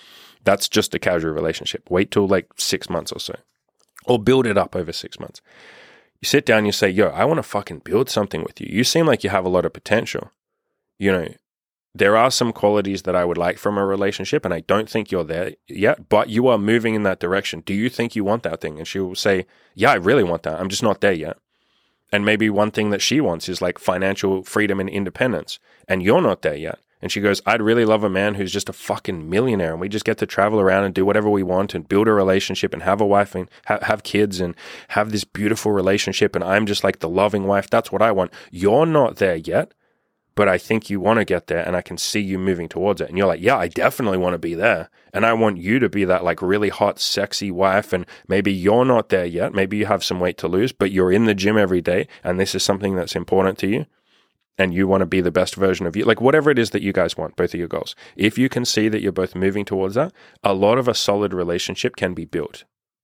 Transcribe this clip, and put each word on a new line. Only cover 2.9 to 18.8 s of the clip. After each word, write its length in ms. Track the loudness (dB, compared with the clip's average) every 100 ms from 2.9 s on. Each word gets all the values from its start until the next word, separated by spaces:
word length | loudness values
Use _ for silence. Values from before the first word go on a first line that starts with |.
| -8 -6
or 60 | -10
so. 160 | -12 -12 _ _ _ _ _ -12 0
Or 120 | 2
build 280 | 4 4 4
it 120 | 2
up 160 | 0
over 180 | -4 -6
six 280 | -10 -12 -14
months. 200 | -16 -18 _ -20 -20 -20 -20 -20 _ _
You 60 | 0
sit 200 | 0 4
down, 180 | 2
you 80 | 2
say, 160 | 0 0
"Yo, 200 | 2 2
I 160 | 2
wanna 180 | 0 0
fucking 380 | -2 -6 -6 -14
build 280 | -2 -2 0
something 340 | -2 -4 -6
with 180 | -8 -10
you. 80 | -6
You 140 | -2
seem 220 | 2 2 2
like 160 | 2
you 80 | 0
have 140 | 0
a 60 | 2
lot 160 | 0 0
of 60 |
potential. 580 | -6 0 0 0 -8 -10 _ _ _ _ _ _ -4
You 140 | 0
know, 160 | 0 -2 -12 _ _ _ _ _
there 220 | 0 4 4
are 140 | 2
some 220 | 2 -2
qualities 500 | 0 2 2 0 -4
that 140 | -2 0
I 80 |
would 140 | 0 0
like 200 | -2 -2
from 200 | -2 -2
a 80 | -2
relationship, 580 | 0 -2 -4 -4 -4
and 80 | -2
I 80 | -6
don't 280 | -2 -2 0
think 220 | -6 -4
you're 140 | -4
there 280 | -4 -4 -6 -10 -14
yet, 420 | -2 0 0 0
but 200 | 0 2
you 180 | 2 2
are 100 | 2
moving 360 | 2 2 2
in 80 | 0
that 160 | -2 -2
direction. 400 | -2 -2 -4 -10
Do 140 | -6
you 140 | -4 -4
think 280 | -4 -6 -2
you 80 |
want 180 | -2 -2
that 160 | -4 -6
thing?" 180 | -8
And 100 | -10